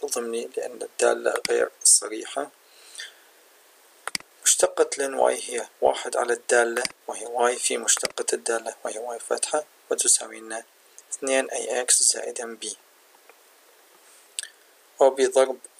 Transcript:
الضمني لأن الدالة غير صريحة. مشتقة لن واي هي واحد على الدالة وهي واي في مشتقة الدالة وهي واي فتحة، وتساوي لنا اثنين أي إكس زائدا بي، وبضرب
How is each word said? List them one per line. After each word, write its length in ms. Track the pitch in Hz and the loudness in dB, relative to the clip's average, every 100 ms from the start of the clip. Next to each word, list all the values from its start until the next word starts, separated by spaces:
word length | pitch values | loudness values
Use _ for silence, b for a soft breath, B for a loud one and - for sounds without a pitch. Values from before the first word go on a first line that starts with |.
الضمني 460 | 214 123 117 117 117 - | -6 -4 -4 -6 -6 -6
لأن 240 | 120 113 | -8 -10
الدالة 520 | 113 - 120 117 120 - - | -12 0 2 2 0 -2 0
غير 200 | 120 - - | 0 0 2
صريحة. 680 | - - 104 110 - 139 143 - _ B B B B B B B _ _ _ _ _ _ - - - _ | 4 4 2 -8 -8 -8 -8 -12 _ B B B B B B B _ _ _ _ _ _ -12 -12 -12 _
مشتقة 460 | - - 180 - 151 135 | 0 4 2 4 0 0
لن 160 | 139 | -2
واي 280 | 131 123 127 123 | 4 4 2 -4
هي 180 | 120 110 _ | -6 -8 _
واحد 360 | 131 131 131 - | 2 2 -2 -2
على 160 | 120 | 0
الدالة 500 | 117 - 123 117 117 120 - - | -2 2 2 4 0 -4 -8 -12
وهي 180 | 120 117 | -12 -8
واي 300 | 120 120 123 | 0 0 2
في 220 | - 123 | -2 0
مشتقة 480 | 113 - - - 120 | 0 0 -2 -4 -4
الدالة 420 | 123 - 117 113 - | -2 -2 -2 -4 -8
وهي 140 | 120 107 | -8 -8
واي 220 | 120 117 | -8 -10
فتحة، 460 | - 117 - 151 - _ _ | -4 -2 0 -2 -4 _ _
وتساوي 480 | - - - 117 110 | 0 2 2 0 -14
لنا 240 | 113 113 - _ _ - - | -10 -10 -10 _ _ -20 -14
اثنين 380 | - 135 135 127 | -8 0 0 0
أي 320 | 127 117 123 | -6 -4 -2
إكس 220 | 123 - | 2 2
زائدا 520 | - - - 120 117 110 | 2 0 -6 -8 -10 -10
بي، 220 | 107 - _ _ _ _ - _ _ _ _ _ _ _ _ - _ - B B B _ _ - | -12 -12 _ _ _ _ -20 _ _ _ _ _ _ _ _ -20 _ -12 B B B _ _ 4
وبضرب 580 | 135 135 127 131 131 127 - | 4 6 4 4 4 0 -14